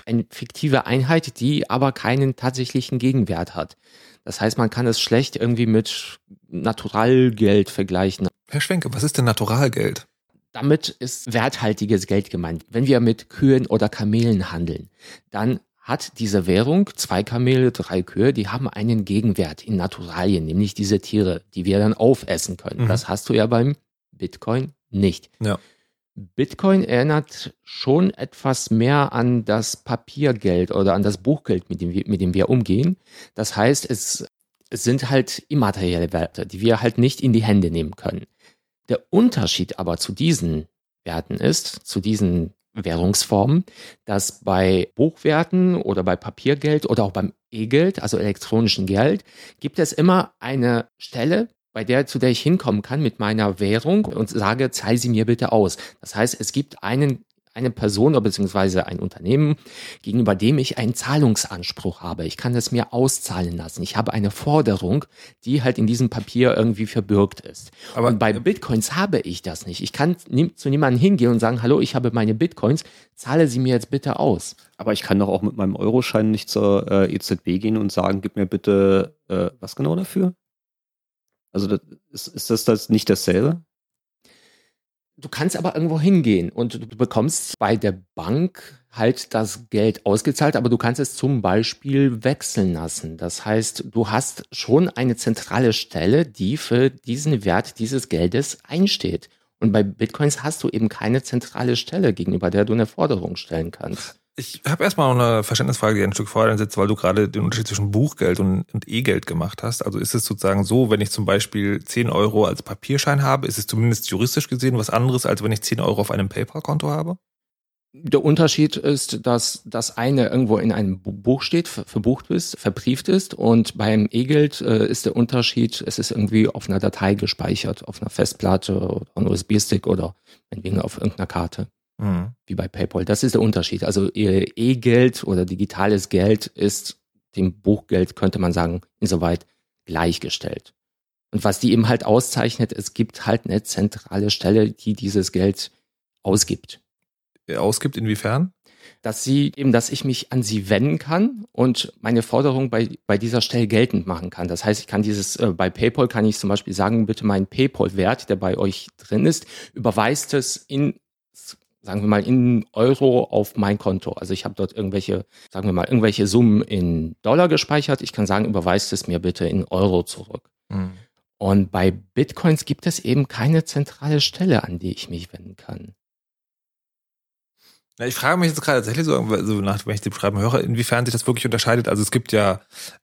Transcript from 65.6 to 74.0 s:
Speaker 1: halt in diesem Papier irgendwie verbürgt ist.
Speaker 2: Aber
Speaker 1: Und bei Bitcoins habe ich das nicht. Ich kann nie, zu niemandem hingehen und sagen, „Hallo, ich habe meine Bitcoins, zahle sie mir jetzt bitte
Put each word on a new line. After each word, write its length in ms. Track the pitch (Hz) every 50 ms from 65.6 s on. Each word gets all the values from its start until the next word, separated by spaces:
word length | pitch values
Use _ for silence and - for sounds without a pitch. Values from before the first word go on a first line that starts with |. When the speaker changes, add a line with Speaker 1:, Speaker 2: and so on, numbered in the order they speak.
Speaker 1:
halt 160 | 117 127 - -
in 80 | 113
diesem 240 | 110 120 117 131 110
Papier 440 | - 113 101 - - 120 127 127 - 90
irgendwie 260 | 110 117 107 101 110
verbürgt 560 | 104 - 117 95 98 104 98 101 92 - -
ist. 300 | - - - - - - - - - - -
Speaker 2:
Aber 140 | 120 117 120
Speaker 1:
Und 100 | 117 104
bei 160 | 117 107 104
Bitcoins 600 | 113 120 185 208 - - - 120 113 - - 139
habe 260 | 170 196 202 165 117
ich 200 | - - 90 -
das 260 | - 92 82 - -
nicht. 160 | 92 87 -
Ich 120 | 95 - -
kann 220 | - 143 170 180 - - -
nie, 260 | - 127 165 170 -
zu 140 | - - 143
niemandem 320 | 135 151 151 131 127 120
hingehen 300 | 139 196 202 151 123 120
und 80 | 120 113
sagen, 240 | 113 113 127 120
„Hallo, 180 | 110 117 143 -
ich 140 | 127 - -
habe 160 | 131 123 120
meine 240 | 110 120 107 110 110
Bitcoins, 500 | 110 165 175 - - - 110 143 160 - - - - _ _ _
zahle 340 | - - 120 135 165 165 139
sie 120 | 117 123
mir 120 | 127 127
jetzt 180 | 127 117 113 -
bitte 280 | - 135